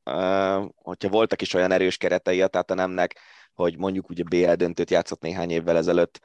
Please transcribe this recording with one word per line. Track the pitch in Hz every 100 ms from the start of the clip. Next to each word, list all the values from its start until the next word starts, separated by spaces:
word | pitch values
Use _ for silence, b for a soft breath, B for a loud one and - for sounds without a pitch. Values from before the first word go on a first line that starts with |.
ö, | - 78 95 98 95 98 101 -
hogyha | - 90 98
voltak | 107 110 98
is | 92
olyan | 90 92
erős | 92 92 -
keretei | 95 90 - 90
a | 95
Tottenhamnek, | 90 - 92 92 92 87 B B B B
hogy | - 87 82
mondjuk | 95 95 -
ugye | 85
B | 85
L | 87 87
döntőt | 85 87 85 -
játszott | 85 - 82
néhány | 80 92 87
évvel | 82 82 82
ezelőtt, | 85 87 85 -